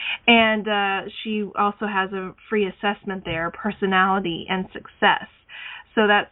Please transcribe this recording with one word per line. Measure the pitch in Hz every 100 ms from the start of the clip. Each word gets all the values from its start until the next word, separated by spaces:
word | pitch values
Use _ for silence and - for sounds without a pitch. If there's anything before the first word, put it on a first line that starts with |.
| - - -
And, | 233 220 214 208
uh, | 208 196 196 185 -
she | 220 214 196 -
also | 208 208 208
has | 196 190
a | 196 185 - -
free | 214 190
assessment | - 202 214 - 190 180
there, | 165 170
Personality | - 214 - 190 190 190 196 180 160 -
and | 185 190
Success. | - - - 202 - 190 _ _ - - - - 226
So | 208
that's | 208 -